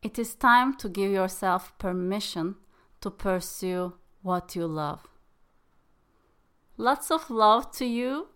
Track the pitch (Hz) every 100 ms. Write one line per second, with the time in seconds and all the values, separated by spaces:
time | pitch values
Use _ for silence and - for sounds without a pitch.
0 | 214 - 226 - 247 240 262 269 208 185
1 | 196 196 190 190 190 180 - _ 190 185
2 | 180 202 202 175 165 196 _ _ _ _
3 | 202 190 196 185 180 - 185 180 180 -
4 | _ _ 190 180 180 180 170 156 151 170
5 | - _ _ _ _ _ _ _ _ _
6 | _ _ _ _ _ _ _ - 233 277
7 | - 320 - 226 214 226 226 - 254 233
8 | 247 277 403